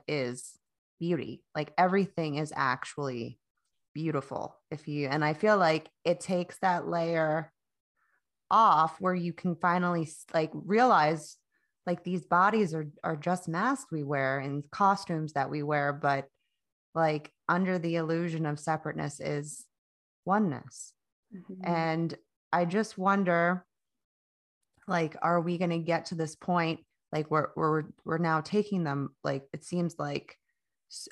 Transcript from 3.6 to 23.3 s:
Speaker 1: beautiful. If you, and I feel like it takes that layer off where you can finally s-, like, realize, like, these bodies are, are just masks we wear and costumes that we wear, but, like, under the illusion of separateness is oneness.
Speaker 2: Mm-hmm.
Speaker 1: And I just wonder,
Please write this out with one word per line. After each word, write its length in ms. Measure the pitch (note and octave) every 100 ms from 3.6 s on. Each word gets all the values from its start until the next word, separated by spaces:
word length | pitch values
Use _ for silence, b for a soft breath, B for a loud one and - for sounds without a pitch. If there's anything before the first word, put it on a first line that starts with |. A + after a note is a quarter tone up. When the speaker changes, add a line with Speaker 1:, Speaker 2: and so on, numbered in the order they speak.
| _ _ _
Speaker 1:
beautiful. 640 | D3 D#3+ D3 - - - - -
If 160 | D3 -
you, 220 | D3 C#3
and 160 | D3
I 100 | D3+
feel 220 | D3+ G#3+ G#3
like 320 | E3+ D#3 D#3 _
it 160 | E3+ F3
takes 380 | - F3+ F3 -
that 280 | F#3+ F3 E3
layer 680 | E3+ E3 E3 D#3 D#3 D#3 _ _ _ _ _ _ _ _ _ -
off 500 | G#3 A3 D#3 D#3+ -
where 140 | F#3
you 180 | F3+ E3+
can 240 | E3 F#3 D#3+
finally 460 | F3+ F3+ F3+ E3+
s-, 240 | D#3 - -
like, 160 | E3 D#3
realize, 840 | D3+ D#3+ G#3+ B3+ F#3 D3+ D#3+ - - _ _ _ _ -
like, 180 | F3
these 200 | F3+ F3+
bodies 500 | - F3 G3 A3 F#3+
are, 160 | D#3+ D3+ -
are 140 | E3 D#3
just 320 | F3 F3+ E3+
masks 420 | E3 A#3 C4+ -
we 120 | D#3
wear 360 | C#3 C#3+ C3+ C#3
and 300 | C3+ C#3+ -
costumes 600 | - G3 G3 - D#3+ D#3
that 180 | C#3+ C#3
we 120 | D3+
wear, 300 | D3 D3 C#3+
but, 340 | C#3+ D3 C#3 C3+ _ _ _ _ _ _
like, 380 | E3 D#3+ D3+ D3+ _ -
under 300 | F3 F#3 F#3
the 180 | E3+ E3
illusion 500 | D#3+ E3 F3 D#3+ D#3
of 140 | D3
separateness 600 | - D#3 D#3 D#3 D3 -
is 440 | D3 D3 D3+ - - _ _ _ _ _
oneness. 680 | - G3+ G3+ B2+ B2+ - - _ _ _ _
Speaker 2:
Mm-hmm. 300 | G3 F3+ F#3
Speaker 1:
And 500 | F3 E3+ E3 D#3+ E3 - _ _ -
I 120 | E3+
just 340 | F3 G3 G#3+ -
wonder, 680 | F#3+ G3 F#3